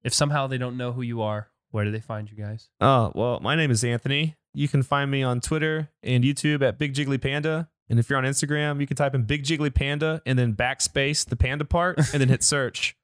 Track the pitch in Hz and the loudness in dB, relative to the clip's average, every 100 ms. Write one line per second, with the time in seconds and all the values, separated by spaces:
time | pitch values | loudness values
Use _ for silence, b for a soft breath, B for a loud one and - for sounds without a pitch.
0 | 123 - 147 143 135 131 123 123 123 123 | 0 0 2 0 -2 -2 -4 -4 -4 -4
1 | 120 117 107 107 104 _ _ 110 104 110 | -4 -2 -2 -4 -8 _ _ -2 -2 -2
2 | - 110 107 107 104 110 - _ 131 131 | -6 -8 -8 -10 -10 -10 -14 _ 4 4
3 | 107 - 117 120 101 156 156 113 120 120 | 2 0 -2 -2 -2 0 2 2 2 -2
4 | 135 143 156 - _ - 143 139 131 143 | -2 -2 -2 -6 _ -4 0 0 0 0
5 | 139 139 131 123 - 156 156 156 151 _ | 0 0 0 -2 -2 -2 0 -2 -6 _
6 | - 123 127 143 151 151 131 110 151 135 | 0 2 2 2 0 2 2 0 -4 -2
7 | 139 135 139 143 151 156 165 _ _ 117 | -2 0 0 -2 -2 -2 -4 _ _ 0
8 | 117 139 131 139 143 147 147 143 139 135 | 2 2 2 0 0 0 0 -2 -4 0
9 | 143 131 110 147 139 160 147 - 139 147 | 0 2 0 -2 -2 0 2 2 0 0
10 | 156 160 - 127 123 104 123 135 - 139 | -2 -2 0 0 2 0 -2 0 -2 0
11 | 139 147 - 117 127 143 147 175 180 175 | 0 0 -2 0 0 0 0 0 0 2
12 | 131 139 131 131 - 143 127 - - - | 0 2 4 4 2 2 -2 -2 -6 -6